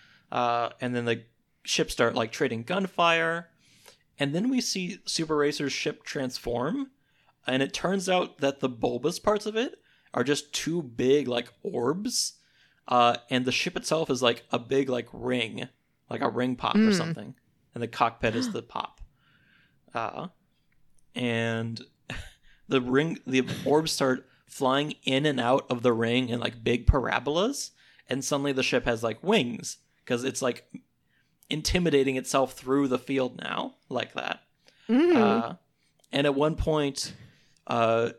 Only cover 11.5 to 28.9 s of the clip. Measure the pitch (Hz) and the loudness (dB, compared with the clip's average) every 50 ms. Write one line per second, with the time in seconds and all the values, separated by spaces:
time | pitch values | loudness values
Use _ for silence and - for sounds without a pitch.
11.5 | _ _ _ 196 180 123 117 127 156 185 214 247 - - - - - _ _ _ | _ _ _ -6 -4 -2 0 0 -2 -2 -4 -4 -2 -2 -4 -4 -6 _ _ _
12.5 | _ _ _ _ _ _ _ - 123 123 120 120 120 - - - 131 127 127 127 | _ _ _ _ _ _ _ 2 4 6 6 6 4 2 -2 -2 0 0 0 0
13.5 | 123 - - 147 - - - - 165 160 165 - 139 120 127 120 120 - - _ | 0 0 -2 -4 -6 -6 -4 -2 0 0 0 0 0 2 4 2 2 2 -4 _
14.5 | - 131 120 120 135 135 139 131 127 120 113 - - 110 117 127 127 123 113 110 | -4 -4 -2 0 0 0 0 0 -2 -4 -4 -8 -12 -8 -4 -2 -2 -2 -2 -4
15.5 | 107 113 120 - _ _ _ _ _ _ _ _ 120 113 139 123 117 120 123 127 | -6 -10 -12 -12 _ _ _ _ _ _ _ _ -8 -4 -4 -2 -2 -2 -2 -2
16.5 | 127 - - 131 - 202 220 220 208 180 - 160 165 - 104 - 135 _ _ _ | -2 -2 -2 0 4 4 4 6 4 2 0 -2 -4 -6 -8 -14 -16 _ _ _
17.5 | _ _ _ _ _ 123 117 113 120 - 123 117 117 - - 117 107 117 262 240 | _ _ _ _ _ -8 -8 -6 0 0 0 0 0 0 -2 0 0 0 -4 -4
18.5 | 196 131 - - - - - - - _ - - _ _ _ _ _ _ _ _ | -6 -8 -10 -8 -8 -8 -8 -8 -10 _ -20 -20 _ _ _ _ _ _ _ _
19.5 | _ _ _ _ _ _ _ _ _ 120 113 - - - 156 185 - _ _ _ | _ _ _ _ _ _ _ _ _ -6 -6 -6 -8 -10 -12 -12 -14 _ _ _
20.5 | _ _ _ _ _ _ _ _ _ - _ _ _ - 127 120 117 113 113 117 | _ _ _ _ _ _ _ _ _ -20 _ _ _ -4 -2 -2 0 0 0 -2
21.5 | 113 113 113 117 117 113 - - _ _ _ _ - - - - - _ _ - | -2 -2 -4 -6 -8 -10 -12 -18 _ _ _ _ -12 -12 -12 -14 -18 _ _ -20
22.5 | - _ _ - 139 135 123 123 127 135 151 165 - - - - 131 131 127 - | -20 _ _ 0 0 2 2 4 2 2 2 2 -2 -6 -6 0 2 2 2 2
23.5 | - - - 135 143 151 160 156 - - 143 131 127 127 - _ _ _ _ _ | -4 -4 0 2 2 4 2 2 -2 0 2 2 2 0 -2 _ _ _ _ _
24.5 | - - 139 127 131 139 147 151 - - _ - 131 135 147 156 143 127 117 120 | -8 -2 0 2 2 2 0 -2 -6 -6 _ 0 0 2 2 2 0 0 2 2
25.5 | 131 143 - - 131 120 113 127 117 113 117 117 120 127 127 123 117 120 - - | 2 2 2 -2 -6 0 2 2 2 4 2 2 2 0 0 0 -4 -4 -4 -4
26.5 | 113 120 113 - 120 123 120 - - 139 117 113 - 120 120 143 151 170 196 247 | -6 -2 -2 0 0 2 2 2 2 2 0 0 -2 -2 -2 -2 0 0 0 0
27.5 | 285 - - - _ _ _ _ _ _ _ _ 127 139 131 - 151 139 139 143 | -2 -4 -10 -12 _ _ _ _ _ _ _ _ -6 -4 -2 -2 -2 0 0 0
28.5 | 135 131 127 - - 127 120 127 | 0 0 0 2 2 2 2 2